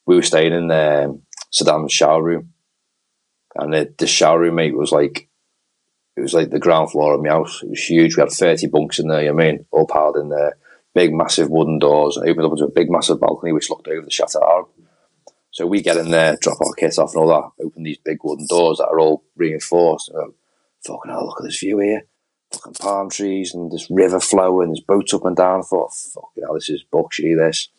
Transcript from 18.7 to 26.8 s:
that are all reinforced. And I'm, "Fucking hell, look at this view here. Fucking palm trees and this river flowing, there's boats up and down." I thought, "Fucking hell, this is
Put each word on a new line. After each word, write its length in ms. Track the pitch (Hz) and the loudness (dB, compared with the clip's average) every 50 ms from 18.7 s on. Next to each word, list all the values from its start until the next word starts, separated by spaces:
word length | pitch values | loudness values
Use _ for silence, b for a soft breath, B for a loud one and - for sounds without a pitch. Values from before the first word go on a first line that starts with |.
| 78 73 | 2 0
that 100 | 69 - | -2 0
are 120 | 80 80 | 2 2
all 240 | 80 78 78 - _ _ _ | 4 2 2 0 _ _ _
reinforced. 720 | - 87 78 78 76 - - 85 87 87 82 78 73 - - | -4 -4 -4 -4 -6 -4 0 2 2 2 2 0 -2 -6 -10
And 100 | - 78 | -10 -10
I'm, 140 | 76 - - _ _ _ _ _ _ _ _ _ - | -10 -10 -12 _ _ _ _ _ _ _ _ _ -16
"Fucking 260 | - - - - - | -14 -14 -14 -12 -10
hell, 160 | - - - | -10 -8 -8
look 140 | - - - | -10 -10 -12
at 40 | - | -12
this 120 | - - - | -10 -10 -8
view 200 | 95 98 104 104 | -6 -4 -2 0
here. 260 | 101 104 107 107 - _ _ _ _ _ _ _ _ _ | 0 0 -2 -4 -6 _ _ _ _ _ _ _ _ _
Fucking 220 | - - - - - | -18 -18 -16 -16 -14
palm 360 | - - 98 101 98 98 98 | -8 -6 -4 -2 -4 -4 -6
trees 420 | - - 101 98 95 98 92 87 | -6 -6 -4 -4 -4 -4 -6 -8
and 200 | - 87 85 82 | -8 -10 -10 -8
this 160 | 85 82 - - | -10 -10 -8 -2
river 300 | 87 95 95 90 92 92 | 2 4 4 4 2 0
flowing, 480 | - - - 98 92 92 92 92 90 82 | 0 2 2 2 4 4 2 2 2 0
there's 120 | 78 78 | -2 -4
boats 340 | - - 98 101 85 - - | -2 0 0 0 0 -2 -4
up 100 | 92 - | -2 -2
and 120 | 92 90 | -2 2
down." 240 | 90 92 92 92 92 | 2 2 2 2 0
I 20 | |
thought, 300 | 92 - - 87 64 - - - - - - | -2 -2 -2 -2 -2 -4 -8 -14 -16 -16 -18
"Fucking 300 | - - - - - - | -20 -20 -18 -14 -12 -8
hell, 100 | 76 78 | -6 -6
this 160 | 78 - - | -6 -6 -6
is 140 | - - | -8 -8